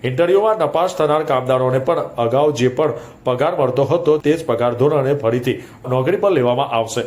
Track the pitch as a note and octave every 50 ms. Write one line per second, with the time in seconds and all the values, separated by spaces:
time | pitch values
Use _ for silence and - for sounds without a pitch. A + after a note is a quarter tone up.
0 | - B2+ C3 C3 E3+ F3 F#3 G3 G#3 A3 A3 G3 E3 C3+ - D#3+ F3 F#3 F3+ -
1 | D#3 D3+ D3 D#3 D#3+ D#3+ C#3+ B2+ B2 B2 C3 B2+ B2+ B2+ B2+ C3 B2+ F3+ E3+ D#3+
2 | - - - - A#2 A#2 B2 C3 D3 D3+ D3 A#2+ B2 B2+ B2+ B2+ D#3 D3+ D3 -
3 | - - - - - - B2 A#2 C#3 D#3+ F3+ E3 C#3+ B2 B2 - - G#2+ C#3+ F3
4 | E3 D3 D3+ D#3 - D3 D3+ E3 D#3+ - A#2+ G2+ A#2+ B2 A#2+ A2+ B2+ D3 D#3 D3
5 | C3 C3 C#3+ C#3+ - A2+ A#2 B2 B2 C3 A#2 F#2 - - - - - C3 B2 B2+
6 | C3 D3 F3+ G3+ G#3 G3+ F#3 D3 B2 A#2+ B2 B2+ C#3+ - A#2 A2+ A2+ A2 - B2
7 | A2+